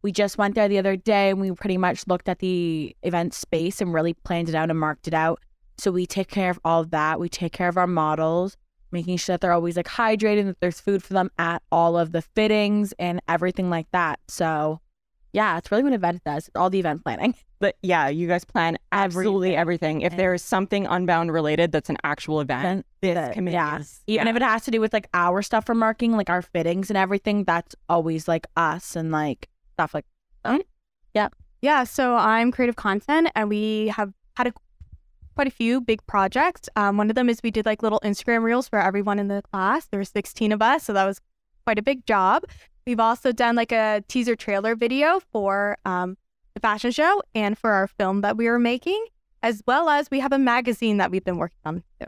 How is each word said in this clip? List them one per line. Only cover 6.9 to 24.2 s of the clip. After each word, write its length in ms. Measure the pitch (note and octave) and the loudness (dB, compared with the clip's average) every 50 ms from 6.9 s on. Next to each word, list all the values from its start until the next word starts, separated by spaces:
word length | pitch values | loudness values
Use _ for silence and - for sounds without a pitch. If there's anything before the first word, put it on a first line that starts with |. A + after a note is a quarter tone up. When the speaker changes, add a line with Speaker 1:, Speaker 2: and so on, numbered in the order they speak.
| E3 D#3 D3+ D#3 D#3+ - | -2 0 0 0 0 -2
Speaker 1:
We 100 | E3+ F3 | -4 -6
take 240 | - - F3 E3 - | -6 -6 -6 -6 -4
care 160 | - F3+ F3 | -2 -2 0
of 80 | E3+ | 2
our 80 | F#3 F3+ | 2 2
models, 720 | F3+ F3+ E3 D#3 D#3 D3+ D3+ D#3+ D#3+ E3 F3 F3+ G3 - _ _ _ _ _ _ - | 2 2 0 2 0 0 0 0 0 0 0 -2 -2 -6 _ _ _ _ _ _ -8
making 260 | - F3 D#3+ F3 F3+ | -8 -6 -4 -4 -4
sure 160 | E3+ - - F3+ | -4 -2 -2 -2
that 80 | F3 | 0
they're 120 | - F3+ F3 | 2 2 2
always, 240 | F3 E3+ E3+ E3+ | 2 2 0 -2
like, 80 | F3+ E3+ | -4 -6
hydrated, 600 | - - - A#3 A3 A3 G#3 A3 G#3+ G#3 G#3 G3+ | -4 -2 0 2 2 2 2 2 2 2 2 2
that 140 | G3 F3+ _ | 0 -2 _
there's 220 | - F3+ E3+ - | -2 -4 -4 -2
food 220 | - G3+ G3+ F#3+ - | -2 0 0 0 -2
for 100 | - F#3+ | 0 0
them 160 | F#3+ F3+ F3 _ | 0 0 0 _
at 240 | - E3+ E3+ E3+ - _ _ | -2 -2 -2 -2 -4 _ _
all 280 | - E3+ E3+ E3+ E3+ E3+ | 2 2 4 4 4 2
of 140 | E3+ D#3+ E3+ | 0 0 -2
the 100 | E3 - | -6 -6
fittings 720 | _ _ - G#3+ G#3+ G#3+ G#3+ G#3 G3+ G#3 G#3 G#3 G3 - | _ _ 0 2 2 4 2 2 2 2 0 0 -2 -4
and 240 | - F3 F3 F3 F3+ _ | -6 -4 -4 -4 -6 _
everything 420 | - E3 E3+ F3 F3+ F3+ - F#3 F3+ | -2 0 0 0 -2 -2 -2 -2 -2
like 220 | E3+ E3 D#3+ _ | -2 -2 -4 _
that. 280 | - F3+ E3+ D#3 D3 - _ | 0 0 0 0 -2 -6 _
So, 540 | - - - F3 D#3+ D#3+ D3+ D3+ D#3 D#3 D#3+ _ _ _ _ _ _ _ _ _ _ - | -16 -6 -4 -2 -2 0 0 -2 -2 -4 -6 _ _ _ _ _ _ _ _ _ _ -2
yeah, 260 | F#3+ G#3+ G#3 E3 E3+ | 0 0 0 0 -4
it's 120 | - - | -4 -2
really 120 | G3+ A3+ C4+ | 0 0 2
what 60 | C#4+ | 2
an 100 | B3+ G#3 | 0 0
event 240 | F#3 E3+ F3 F3+ _ | 0 -2 -2 -4 _
does. 220 | D#3 D3 D3+ - | -6 -8 -8 -8
It's 100 | - _ | -8 _
all 140 | - F3 F#3 | 0 0 2
the 80 | F#3 G3 | 2 0
event 240 | F3 D#3+ D3 E3 - | 0 0 -4 -4 -6
planning. 320 | - A#2 - - A3+ A#3+ _ | -8 -6 -2 -2 -2 -2 _
<laughs> 60 | _ _ _ _ | _ _ _ _
Speaker 2:
But 140 | G3+ G3 - _ - | -2 -2 -2 _ -2
yeah, 240 | F3+ F3+ E3 D3 | 0 2 2 2
you 200 | C3+ D3 E3 F3 | 0 0 -2 0
guys 160 | E3+ F3+ F3+ - | 0 -2 -2 -2
plan 360 | - - - E3 E3 E3 - _ _ | -4 -2 0 0 0 -2 -4 _ _
absolutely 640 | - G3 G3 F#3+ E3+ F#3 F#3 G#3+ G3 G3 F#3 F#3 F3 | -2 0 0 0 -2 -2 0 0 0 2 0 0 0
Speaker 1:
Everything. 420 | D3 E3+ D#3+ F3 D#3+ - D#3 D#3 | 0 0 0 -2 -2 -2 -2 -2
Speaker 2:
Everything. 40 | D3+ | 0
If 120 | - F3 E3+ | -2 -2 0
Speaker 1:
And 60 | F3+ | 0
Speaker 2:
there 140 | F#3+ F3+ F3+ | 0 0 0
is 80 | F3 | -2
something 460 | - - - F#3+ G3 F#3+ - G3+ G3 | -2 -2 -2 -2 0 0 -2 -2 0
Unbound 440 | - F3 F3+ F#3 F3+ F3 E3 E3+ E3+ | 0 -2 -2 0 2 2 2 0 0
related 400 | D#3 E3 D3+ D3+ D3+ D#3 E3+ E3+ | -2 0 0 0 2 2 2 2
that's 200 | D3 D3+ - - | 0 -2 -2 -2
an 60 | D3 - - | -6 -4 -2
actual 380 | D3+ D3 - - - D#3 D#3 | -4 -4 -4 -4 -4 -2 -2
event, 220 | D3 C3+ C3+ B2 C#3 | -2 -2 -4 -2 -2
Speaker 1:
Event 220 | F3 F#3 G3 - _ _ _ | -2 -2 -4 -6 _ _ _
Speaker 2:
this 120 | - F#3 E3+ | -2 -2 0
Speaker 1:
that, 200 | F3 D#3 B2 - | -2 -4 -4 -4
Speaker 2:
committee 200 | G#3+ F#3 F3 E3 | -4 -4 -2 0
Speaker 1:
yeah. 240 | F3 D#3 D3 D3 | 0 -2 -2 -4
Speaker 2:
is, 240 | D#3+ D3 - - - _ | -8 -10 -14 -20 -16 _
Speaker 1:
Even 180 | - G#3+ A3 | -2 0 0